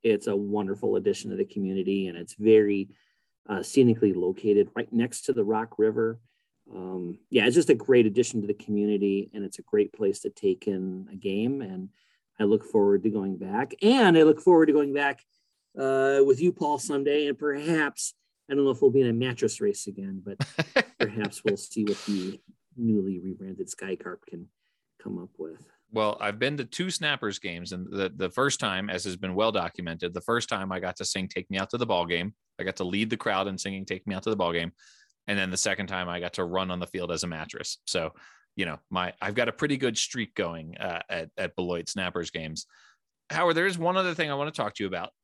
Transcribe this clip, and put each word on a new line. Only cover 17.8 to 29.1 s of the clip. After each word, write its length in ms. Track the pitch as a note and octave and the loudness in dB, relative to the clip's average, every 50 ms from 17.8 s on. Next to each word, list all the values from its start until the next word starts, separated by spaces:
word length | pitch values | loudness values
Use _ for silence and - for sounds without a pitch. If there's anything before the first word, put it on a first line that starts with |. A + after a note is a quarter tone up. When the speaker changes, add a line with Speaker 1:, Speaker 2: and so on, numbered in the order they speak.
| D3+ C#3 - - - - - _ _ _ _ _ _ - | 2 0 -2 -6 -10 -10 -10 _ _ _ _ _ _ -2
Speaker 1:
I 40 | C#3 | 0
don't 100 | C#3+ C#3 | 2 4
know 60 | C3+ | 2
if 120 | B2+ B2+ | 4 6
we'll 80 | C#3+ C3 | 4 6
be 100 | A#2+ C#3 | 6 6
in 80 | C3 A#2+ | 4 4
a 40 | |
mattress 480 | A2+ A#2 B2+ B2+ A#2+ - - G#2+ - - | 2 0 0 -2 -2 -2 -2 -2 -2 0
race 260 | G#2+ G#2 G2+ - - | -2 -2 -2 -2 -8
again, 360 | G#2 G2 G2+ G2 G2 F#2+ F#2+ - | -10 -10 -10 -10 -8 -10 -10 -10
but 140 | G2+ G2 - | -12 -6 -6
Speaker 2:
<laughs> 600 | - - - - D#3+ - - C4+ - - _ _ | -6 -6 -4 -6 -6 0 0 0 0 0 _ _
Speaker 1:
perhaps 460 | - G#2 G#2 A2+ G#2+ G#2 - - _ | -4 -4 -2 -4 -6 -6 -8 -2 _
we'll 120 | A2 G2+ | 0 0
see 280 | - - - - A2 G#2+ | 0 -6 -8 -4 -2 0
what 140 | G#2 G2 - - | 0 -2 -2 -4
the 340 | - G2+ F#2+ F2+ F#2+ G#2+ - _ - - _ _ _ _ | -4 -4 -2 -4 -6 -8 -12 _ -20 -20 _ _ _ _
newly 440 | B2 A#2 A2+ G#2+ G#2 F#2+ G2 F#2+ F2 | -2 0 2 2 2 2 0 -4 -6
rebranded 500 | E2+ F#2+ F#2 - F#2+ F#2+ F#2 F#2+ F#2 F#2 | -6 -8 -10 -10 -10 -12 -8 -8 -8 -8
Sky 260 | - - - F#2+ F#2 | -8 -10 -6 -6 -6
Carp 300 | - - F2+ F2+ - _ | -6 -6 -12 -12 -12 _
can 220 | - - E2+ F2 _ _ _ _ _ _ _ _ _ _ _ | -16 -16 -16 -16 _ _ _ _ _ _ _ _ _ _ _
come 160 | - G#2 G2 F2+ | -12 -10 -10 -10
up 120 | F2 - _ - | -10 -14 _ -14
with. 240 | D#2+ D#2+ D#2+ - - _ _ _ _ _ | -14 -14 -14 -18 -20 _ _ _ _ _
Speaker 2:
Well, 240 | G#2+ A2 G#2+ G#2 G#2 - | -2 0 0 0 -2 -2
I've 200 | - G#2 G2+ G#2+ | -4 -4 -2 0
been 160 | B2+ C3+ D3 | -2 -2 -2
to 80 | C#3+ B2 | -4 -8
two 260 | - - - F3+ F#3 | -8 -6 -6 -4 -4
Snappers 480 | E3 - E3 D3 C#3+ C3+ - G#2 F#2+ - | -4 -4 -2 -4 -4 -2 -4 -6 -6 -6
games, 320 | - F#2+ E2+ E2+ F2 F2 | -10 -10 -10 -10 -10 -10
and 160 | F#2 F2+ F#2 F2+ | -10 -10 -10 -8
the, 240 | F#2 G2 F#2+ F#2 - | -4 -2 -2 -2 -2
the 140 | C#2+ F#2+ F2+ | -4 -6 -4
first 300 | - - C3 C#3 C3 - | 0 0 0 0 0 -2
time, 320 | - G#2+ F#2 F#2+ G2+ G2+ | -2 -4 -2 -4 -4 -4
as 140 | F#2 F2+ F#2 | -6 -6 -6
has 100 | G2 | -6